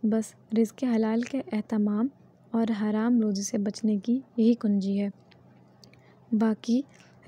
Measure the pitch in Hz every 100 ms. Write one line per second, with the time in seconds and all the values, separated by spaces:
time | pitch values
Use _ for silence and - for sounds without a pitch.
0 | 220 226 220 - _ 220 220 - 254 226
1 | 220 226 240 262 - 214 - 220 208 208
2 | 262 - - _ - 226 226 214 214 214
3 | 226 247 214 196 196 220 202 - 220 208
4 | 190 254 - - 226 240 220 202 196 196
5 | 202 - _ - - - - _ - -
6 | - - - 220 220 214 - 240 277 -
7 | - -